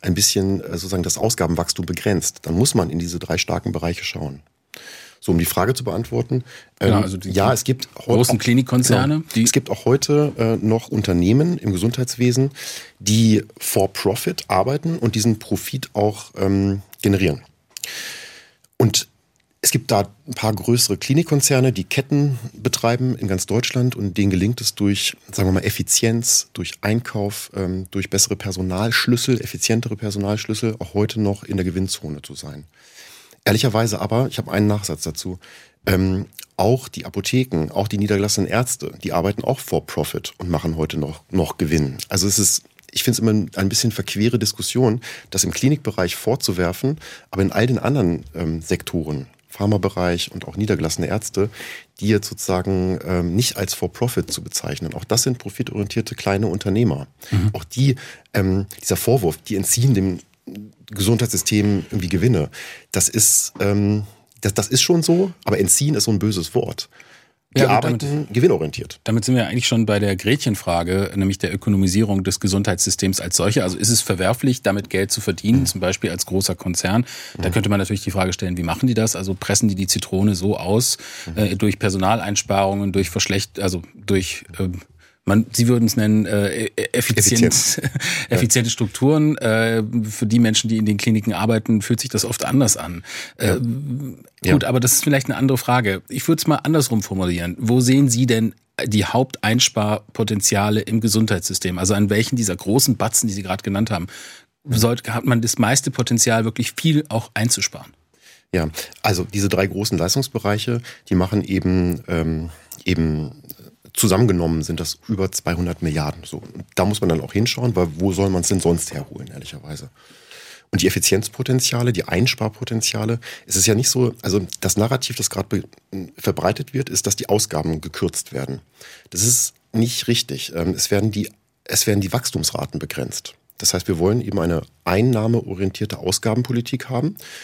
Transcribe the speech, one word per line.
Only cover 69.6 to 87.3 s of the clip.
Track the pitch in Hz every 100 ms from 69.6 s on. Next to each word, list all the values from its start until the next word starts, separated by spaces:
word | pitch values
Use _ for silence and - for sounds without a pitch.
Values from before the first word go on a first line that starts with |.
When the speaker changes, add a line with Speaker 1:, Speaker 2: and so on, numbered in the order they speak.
| -
Speaker 2:
schon | 117 107
bei | 104
der | 101 95
Gretchenfrage, | 107 143 - 101 - 85 85 95 98 101
nämlich | 95 98
der | 87
Ökonomisierung | 95 - 98 95 95 107 98
des | 95 -
Gesundheitssystems | 101 95 107 87 - - 98 95
als | 87 -
solche. | 95 123
Also | 90 90
ist | 107
es | 117
verwerflich, | - 92 95 120 139 127
damit | 104 98 -
Geld | 92 101
zu | -
verdienen, | - 90 104 127
Speaker 1:
Mhm. | 131
Speaker 2:
zum | 98
Beispiel | 90 92 98
als | 90 -
großer | 92 98 87
Konzern? | 92 87 92 107 127 - - -
Da | 85
Speaker 1:
Mhm. |
Speaker 2:
könnte | 98 104
man | 101
natürlich | 95 101
die | -
Frage | 92 92
stellen, | 87 95 90
wie |
machen | 82 - 131
die |
das? | 113 110 87
Also | 95
pressen | 92 - 123 110
die | 95
die | 95
Zitrone | - - 95 104 92
so | 95 98
aus, | 85 107 123 - - - -
Speaker 1:
Mhm. | 82
Speaker 2:
äh, | 104 98
durch | 104 -
Personaleinsparungen, | 107 95 95 113 101 101 - 98 98 101 101
durch | 95 92
Verschlecht-, | 110 - 95 - -
also | 95 90 -
durch, | - 101 98 82 - - 85
ähm, | 95 90 - _ _ _
man, | - 104 110
Sie | - 117
würden | 120 113
es | 107
nennen, | 107 107 95
äh, | 104 101
e-, | - 110 -
e-, | -
effizient, | - - 113 -